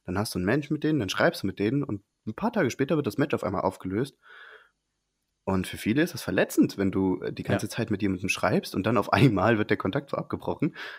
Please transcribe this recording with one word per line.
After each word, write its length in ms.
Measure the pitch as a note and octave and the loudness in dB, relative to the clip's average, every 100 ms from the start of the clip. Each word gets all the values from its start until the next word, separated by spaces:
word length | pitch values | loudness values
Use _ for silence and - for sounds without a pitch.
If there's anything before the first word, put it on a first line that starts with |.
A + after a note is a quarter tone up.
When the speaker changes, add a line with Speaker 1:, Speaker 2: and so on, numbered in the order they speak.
| - | -6
Speaker 1:
dann 120 | F#2 | -4
hast 180 | A2 - | -2 -2
du 40 | |
ein 60 | F2+ | 0
Match 240 | C#3+ C#3+ | 0 0
mit 120 | D3+ | -2
denen, 160 | D3+ D#3 | 0 0
dann 100 | G2+ | -2
schreibst 340 | G#2 C#3+ - | 2 2 2
du 40 | G2 | -4
mit 120 | - | -2
denen 240 | G#2 C#3 | 0 0
und 200 | C#3+ G#2 - _ - | -2 -6 -8 _ -10
ein 80 | - | -4
paar 180 | A3 | -2
Tage 180 | A3 C#3 | 0 0
später 240 | - C3 D#3+ | 0 0 0
wird 100 | A2 | 0
das 100 | A#2 | -2
Match 160 | D3 A2 | 0 0
auf 80 | |
einmal 180 | - F#2+ | -2 0
aufgelöst. 540 | F#2+ - F#2 G2 C3+ - - - - - _ _ _ _ _ _ _ _ - | 0 -2 -4 -2 -4 -8 -20 -20 -20 -20 _ _ _ _ _ _ _ _ -2
Und 200 | F#2+ F2+ | -2 -2
für 120 | - | -4
viele 260 | G2 B2+ | 0 2
ist 100 | F3 | 0
das 80 | - | -2
verletzend, 560 | - G2 G3+ - C4+ - | -4 0 0 2 2 2
wenn 140 | G2 | 0
du, 300 | F#2+ F#2+ F2+ | 2 2 0
äh, 120 | - | -4
die 100 | A#2+ | -6
ganze 240 | F#2+ A#2 A2 | -2 -2 -2
Speaker 2:
Ja. 20 | |
Speaker 1:
Zeit 200 | - A2+ | -4 -2
mit 100 | G2+ | 0
jemandem 280 | G2+ F#2 F#2 | 0 -2 -2
schreibst 460 | - F#2 D#3 - - | 0 2 2 0 -2
und 100 | G2+ | 2
dann 120 | G2+ | 2
auf 140 | - | 4
einmal 440 | - C#3 F#2+ G#2 A2 | 6 6 6 4 4
wird 120 | G#2+ | 2
der 80 | G#2 | 0
Kontakt 320 | F#2+ - - | 0 -2 -4
so 60 | - | -6
abgebrochen. 580 | - G2+ - E2+ D3 - - | -4 -6 -4 -2 -4 -4 -12